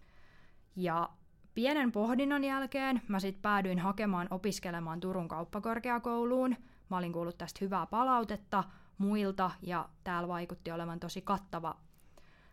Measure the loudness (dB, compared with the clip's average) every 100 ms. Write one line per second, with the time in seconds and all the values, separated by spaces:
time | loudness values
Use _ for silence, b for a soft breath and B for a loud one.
0 | b b b b b b b -4 0 0
1 | -2 -6 -20 -20 -8 0 2 4 2 2
2 | 2 4 4 2 2 0 -2 -2 2 0
3 | 2 0 0 -2 2 4 4 2 2 0
4 | 0 0 0 -2 -2 -2 -4 -4 -4 -4
5 | -2 -2 -2 -4 -6 -4 -2 -2 0 0
6 | 0 0 2 4 2 0 B B -4 -2
7 | -2 -2 -4 -6 -10 -4 -2 0 0 2
8 | 4 4 2 -4 0 0 0 B B -2
9 | 2 4 2 2 0 0 -4 -4 -4 -8
10 | -4 -2 -2 -4 -4 -8 -6 -6 -4 -6
11 | -6 -6 0 -2 -2 -6 -6 -8 -14 b
12 | b b b b b